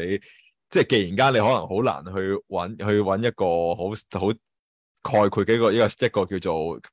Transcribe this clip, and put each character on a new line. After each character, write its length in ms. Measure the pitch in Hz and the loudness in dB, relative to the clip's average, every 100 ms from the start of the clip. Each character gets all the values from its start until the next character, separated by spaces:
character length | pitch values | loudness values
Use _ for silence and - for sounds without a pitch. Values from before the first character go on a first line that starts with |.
| 87 | -4
你， 120 | 98 - _ _ _ _ | -6 -8 _ _ _ _
即 100 | 185 | 0
係 60 | 135 | 4
既 140 | 208 | 2
然 120 | 185 98 | 2 2
間 180 | 135 | 2
你 120 | 120 107 | 4 2
可 60 | |
能 160 | 120 80 | 2 -2
好 140 | 95 | -2
難 320 | 123 73 85 | -2 -2 -6
去 200 | 95 95 98 - | -6 -4 -4 -4
搵， 280 | 92 90 80 | -6 -6 -4
去 220 | 101 104 | 0 2
搵 260 | 98 98 120 | 2 0 -2
一 40 | |
個 420 | - 92 85 85 | -2 0 0 -2
好， 500 | 85 92 107 - 95 95 | -4 -6 -8 -8 -4 -2
好 60 | 117 _ _ _ _ _ _ | -4 _ _ _ _ _ _
概 260 | - 107 101 | 0 2 2
括 160 | 104 | 2
嘅 100 | 98 | 0
一 40 | 117 | 2
個， 140 | 113 | 2
一 60 | 110 | 2
個， 60 | |
一 240 | 107 - 127 | 0 0 -2
個 160 | 104 | 0
叫 140 | 90 95 | -2 -4
做 420 | 90 80 80 64 - | -4 -4 -4 -8 -14